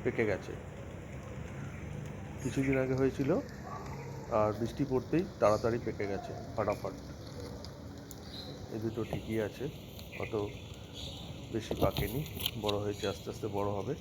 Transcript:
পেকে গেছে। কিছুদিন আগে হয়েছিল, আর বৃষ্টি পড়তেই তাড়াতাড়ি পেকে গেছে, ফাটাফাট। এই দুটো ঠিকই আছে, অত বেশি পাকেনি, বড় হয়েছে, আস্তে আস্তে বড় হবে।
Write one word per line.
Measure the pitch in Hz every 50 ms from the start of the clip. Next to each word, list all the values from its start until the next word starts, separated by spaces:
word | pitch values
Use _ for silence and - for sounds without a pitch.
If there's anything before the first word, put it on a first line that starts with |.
| -
পেকে | 131 117 - 117
গেছে। | 104 98 90 - - - - - - - - - - - - - - - - - - - - - - - - - - - - - - - - - - - - - - - - -
কিছুদিন | 131 113 139 135 135 135 131
আগে | 131 127 131
হয়েছিল, | 127 135 135 127 - 139 131 170 247 285 - - - - - - - - - - - - - - - - -
আর | 117 110 107 107 107 107
বৃষ্টি | 117 113 - - 143 131
পড়তেই | 131 127 113 - - 156 190 190 - -
তাড়াতাড়ি | 120 104 107 107 113 117 113 120 -
পেকে | 113 104 - 104 98
গেছে, | 98 95 - - 82 - - - -
ফাটাফাট। | - 107 101 101 - - 98 - - - - - - - - - - - - - - - - - - - - - - - - - - - - - - - - - - - - -
এই | 113
দুটো | 107 113 110 117 110
ঠিকই | 101 - 101 - - 110 110
আছে, | 107 101 - - 123 156 - - - - - - - - - -
অত | 101 95 - 107 104 104 104 - - - - - - - - - - - - - - - - - - - -
বেশি | 113 107 - - -
পাকেনি, | - 98 - - 104 101 110 139 156 - - - - - - 120
বড় | 104 104 104 101
হয়েছে, | 101 104 104 104 - 101
আস্তে | 92 - - -
আস্তে | 101 - - 110
বড় | 98 101 101 104
হবে। | 104 101 95 110 147 160